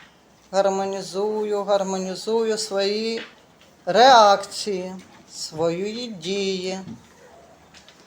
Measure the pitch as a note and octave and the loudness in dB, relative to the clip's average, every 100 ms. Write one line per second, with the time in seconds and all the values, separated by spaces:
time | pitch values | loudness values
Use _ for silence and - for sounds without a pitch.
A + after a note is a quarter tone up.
0 | - _ _ _ _ F#3+ G3 F#3+ G3 G3 | -20 _ _ _ _ 0 2 0 -4 -6
1 | E3 F3+ G#3+ G#3+ G#3+ G#3 G3 G3+ F#3+ F#3+ | -8 -4 -4 -4 -2 -4 0 0 0 -4
2 | F#3 F#3 A3 A3+ A3 G#3+ - G3 G3 G#3 | -6 -8 -4 -2 0 -2 -4 -2 -2 -2
3 | A3+ A3+ - - _ _ - _ - F#3 | -4 -6 -10 -20 _ _ -20 _ 0 6
4 | C4 A#3+ G#3 G3+ - - G#3+ F#3 F#3 F#3 | 8 10 8 4 0 -10 -6 -6 -8 -12
5 | - - - - - D#3 E3+ E3+ G#3 A3+ | -18 -20 -20 -16 -12 -2 -2 -2 -6 -6
6 | A#3+ F#3+ E3 G3+ F#3+ F#3 F#3 F#3+ F#3 - | -10 -10 -6 -4 -2 -4 -6 -8 -10 -18
7 | - - - - - - - - - - | -20 -20 -20 -20 -20 -20 -20 -20 -20 -20